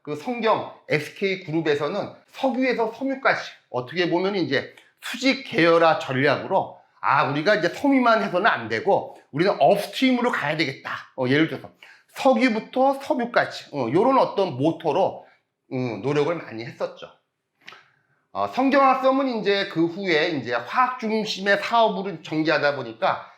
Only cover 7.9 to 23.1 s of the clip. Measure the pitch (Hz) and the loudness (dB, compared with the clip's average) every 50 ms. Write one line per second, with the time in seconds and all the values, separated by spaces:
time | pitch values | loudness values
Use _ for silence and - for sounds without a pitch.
7.9 | 277 262 240 233 220 220 208 170 170 180 208 220 151 123 113 104 220 220 - 196 | 4 4 4 4 4 2 2 0 0 2 2 2 2 0 -2 -4 -4 -2 2 2
8.9 | 180 120 - - - - - _ - 143 175 202 - - 135 160 196 196 - - | 0 0 0 -4 -12 -20 -18 _ -2 0 0 0 2 4 4 4 4 4 0 -4
9.9 | - - 262 262 254 240 - 165 - 131 135 147 160 151 151 131 131 - - - | -2 0 2 2 2 2 0 0 -2 -2 -2 -2 -2 -2 -2 -4 -6 -8 -10 -12
10.9 | - - - - _ - 127 123 135 151 160 156 131 - - - - _ - - | -12 -12 -14 -12 _ -4 0 2 2 2 2 0 -2 -8 -12 -16 -20 _ -20 -20
11.9 | - _ _ _ - - - 269 254 220 254 262 208 220 - - - 254 262 277 | -20 _ _ _ -6 2 2 4 4 4 2 2 0 -2 -6 -4 -2 0 2 2
12.9 | 269 269 - - 302 254 233 233 - - 139 - - - - - 143 143 123 113 | 0 -2 -4 -4 -2 -2 -2 0 0 0 0 0 -4 -12 -14 -8 -6 -4 -2 0
13.9 | 135 180 233 262 269 240 180 - - 196 196 175 127 127 143 165 160 - - 156 | 2 2 4 4 4 4 2 2 0 -2 -2 -2 -2 -2 -2 -2 -2 -2 -2 -2
14.9 | 143 185 185 113 - - - - _ _ _ _ _ _ _ _ 135 127 127 123 | 0 2 0 0 -2 -8 -14 -20 _ _ _ _ _ _ _ _ -6 -4 -4 -4
15.9 | 107 98 104 139 147 147 143 160 170 156 - - 117 110 117 - - - 185 170 | -6 -4 -4 -2 0 0 0 0 -2 -4 -8 -10 -12 -12 -12 -12 -8 -8 -8 -8
16.9 | - - - - - _ _ _ _ _ _ _ _ _ _ - - - _ _ | -8 -12 -20 -20 -20 _ _ _ _ _ _ _ _ _ _ -20 -20 -20 _ _
17.9 | _ _ _ _ _ _ _ _ - 95 - - - 240 269 269 269 277 277 262 | _ _ _ _ _ _ _ _ -4 -4 -4 -2 0 0 2 4 4 6 6 4
18.9 | 254 254 254 262 269 269 277 262 233 214 175 202 202 196 190 196 - 165 165 165 | 4 4 2 2 2 2 0 -2 -4 -2 -2 0 0 0 -2 -2 0 0 0 0
19.9 | 165 202 196 185 160 151 160 180 160 135 113 120 120 120 120 - - 247 254 247 | -2 -4 -2 0 2 2 2 0 -2 -4 -4 -4 -4 -4 -4 -2 0 0 0 0
20.9 | - - 226 214 220 220 208 214 - 185 190 202 202 202 - - 233 233 226 208 | -2 -4 -4 -2 -2 -2 -2 -4 -6 -4 0 0 0 0 0 0 2 2 4 2
21.9 | 190 190 190 202 165 156 - - 160 156 156 160 156 143 147 143 - 131 127 113 | 2 -2 -6 -6 -8 -10 -8 -4 -2 0 2 2 2 2 2 0 0 -2 -6 -10
22.9 | 110 - 190 165 | -6 -2 -2 -2